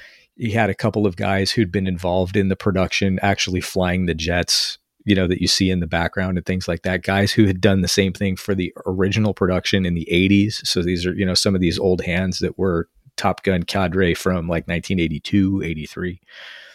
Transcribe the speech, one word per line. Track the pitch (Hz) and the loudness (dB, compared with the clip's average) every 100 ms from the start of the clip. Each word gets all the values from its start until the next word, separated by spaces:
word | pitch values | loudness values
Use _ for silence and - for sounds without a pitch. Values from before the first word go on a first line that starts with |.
| - - _ - | -20 -20 _ -8
He | 117 | -2
had | 113 104 | 0 0
a | 95 | 0
couple | 110 107 104 | -2 2 0
of | 87 | 0
guys | 98 98 98 | -2 0 0
who'd | - 95 | 0 0
been | 98 95 | 0 -2
involved | 87 90 92 90 101 | -2 0 0 2 2
in | 95 | 0
the | 95 | 0
production, | 107 95 87 - 98 92 | 0 0 0 0 0 2
actually | 101 101 - 92 | 0 0 -2 -4
flying | - 95 90 90 90 | -4 -2 0 0 0
the | 80 | -2
jets, | 85 90 - - - - _ _ | -2 -2 0 -2 -2 -8 _ _
you | 104 92 | 2 2
know, | 90 | 2
that | 90 | 0
you | 90 | 0
see | - 95 | 2 2
in | 90 | 0
the | 82 | 0
background | 85 85 98 92 90 | -2 -2 -2 -2 -2
and | - | -2
things | 92 90 | -4 -4
like | 82 | -4
that, | 92 92 | -2 -2
guys | - 98 101 | 0 2 2
who | - 101 | 4 4
had | 92 | 4
done | 101 95 | 4 4
the | 90 | 2
same | - 95 | 2 0
thing | - 101 92 | 0 -2 -2
for | - | -4
the | 95 87 - - | -2 -2 -4 -4
original | 92 98 110 107 | 0 0 2 0
production | 92 90 90 - 101 | 2 0 0 0 0
in | 90 85 | 0 -2
the | 80 | 0
eighties. | 85 95 101 107 - | 2 6 6 4 -2
So | - - | -4 -2
these | 87 87 90 | 0 -2 -2
are, | 90 | -2
you | 92 | 0
know, | |
some | 87 107 95 | 0 0 2
of | |
these | 87 67 | 0 2
old | 95 87 | 0 0
hands | - 87 92 - | -2 -2 -2 -2
that | 90 - | -4 -2
were | 95 82 - _ - - | 0 0 -4 _ -16 -4
Top | 98 - | -2 0
Gun | 98 90 | 0 0
cadre | 85 98 92 92 90 | 0 -2 0 2 2
from, | 82 95 92 85 | 2 -2 -2 -2
like, | 82 - | -4 -2
nineteen | 85 - 92 | -6 -2 0
eighty-two, | 82 76 - 101 95 95 | 0 -2 0 2 2 0
eighty-three. | 82 78 73 - 90 87 _ - - - - | -4 -6 -10 -8 -8 -8 _ -20 -20 -20 -20